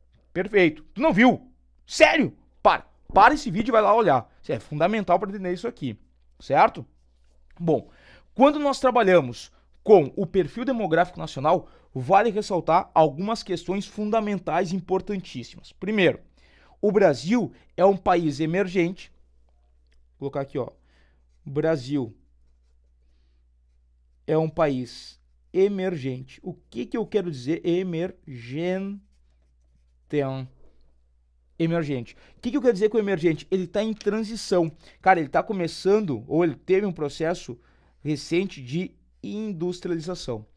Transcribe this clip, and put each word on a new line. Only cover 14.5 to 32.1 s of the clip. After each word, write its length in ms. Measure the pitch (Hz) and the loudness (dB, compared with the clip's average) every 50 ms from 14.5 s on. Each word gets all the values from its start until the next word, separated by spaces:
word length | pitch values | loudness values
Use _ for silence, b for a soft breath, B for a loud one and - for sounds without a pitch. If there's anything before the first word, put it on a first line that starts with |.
| 156 175 190 156 190 | -2 -2 -2 -2 -4
importantíssimas. 1000 | 185 - - 185 185 185 - 208 185 - - - 127 113 - - - - - | -6 -4 -2 -4 -4 -2 -6 -8 -8 -8 -10 -12 -14 -14 -14 -18 -20 -20 -20
Primeiro, 480 | - _ 185 196 220 202 180 143 - - - _ b b b b b b b b b b | -16 _ -6 -2 0 2 2 2 2 0 -8 _ b b b b b b b b b b
o 100 | - 214 | -2 2
Brasil 640 | 180 214 196 165 135 113 131 180 240 247 180 - b b b b b | 4 6 6 4 4 2 0 0 0 0 0 -4 b b b b b
é 80 | - 180 | 4 4
um 100 | 196 196 | 4 4
país 460 | 185 - 208 180 175 170 151 131 131 | 2 2 0 2 2 2 -2 -2 -2
emergente. 720 | 160 156 170 190 202 180 180 190 170 175 196 - - - _ _ _ _ _ _ _ _ _ _ _ _ _ _ _ _ _ _ _ _ _ _ | -2 -2 0 -2 -2 0 0 0 0 0 -4 -10 -16 -20 _ _ _ _ _ _ _ _ _ _ _ _ _ _ _ _ _ _ _ _ _ _
Vou 100 | 139 139 | -12 -8
colocar 120 | 135 139 | -8 -8
aqui, 180 | 139 - - 135 | -8 -6 -6 -6
ó. 100 | 117 - - _ _ _ _ _ _ _ _ _ _ _ _ _ _ | -8 -8 -12 _ _ _ _ _ _ _ _ _ _ _ _ _ _
Brasil 680 | 147 135 151 151 160 165 139 120 131 147 143 120 110 - _ _ _ _ _ _ _ _ _ _ _ _ _ _ _ _ _ _ _ _ _ _ _ _ _ _ _ _ _ _ _ _ _ _ _ _ _ _ _ _ _ _ | -6 -4 -2 0 0 0 -2 -4 -4 -4 -4 -4 -6 -10 _ _ _ _ _ _ _ _ _ _ _ _ _ _ _ _ _ _ _ _ _ _ _ _ _ _ _ _ _ _ _ _ _ _ _ _ _ _ _ _ _ _
é 100 | - 156 | -2 0
um 120 | 156 160 156 | 0 0 -2
país 720 | 156 170 160 147 135 127 123 - - - - - - _ _ _ _ _ _ _ - | 0 0 0 0 0 -4 -6 -10 -14 -18 -20 -20 -20 _ _ _ _ _ _ _ 0
emergente. 880 | 185 196 202 202 185 185 190 175 147 127 135 127 127 127 - - - - | 2 2 2 0 -2 -4 -4 -4 -4 -6 -6 -8 -8 -12 -18 -20 -14 -14
O 100 | 180 - - _ _ | -14 -14 -14 _ _
que 160 | - 233 247 | -10 -10 -8
que 120 | - - | -6 -6
eu 100 | 233 208 | -6 -4
quero 240 | - - 202 180 175 | -2 -2 -2 -2 -2
dizer 340 | 147 123 120 139 170 - - | -6 -6 -4 -4 -4 -2 -2
emergente? 1400 | 170 170 185 190 180 165 160 175 190 - _ _ 156 127 120 117 120 135 156 170 180 185 190 196 202 202 196 - _ _ _ _ _ _ _ _ _ _ _ _ _ _ _ _ _ _ _ _ _ 151 147 139 135 135 135 131 127 - _ - - _ _ _ _ _ _ _ _ _ _ _ _ _ _ _ _ _ | -2 -2 -2 -2 -4 -4 -4 -6 -6 -8 _ _ -18 -16 -16 -14 -12 -8 -6 -4 -4 -4 -4 -6 -8 -12 -14 -16 _ _ _ _ _ _ _ _ _ _ _ _ _ _ _ _ _ _ _ _ _ -2 -2 -2 -2 -6 -8 -10 -12 -16 _ -20 -20 _ _ _ _ _ _ _ _ _ _ _ _ _ _ _ _ _
Emergente. 600 | - 165 165 170 170 156 143 139 123 117 - | -4 -2 0 0 -2 -2 -2 -4 -6 -6 -10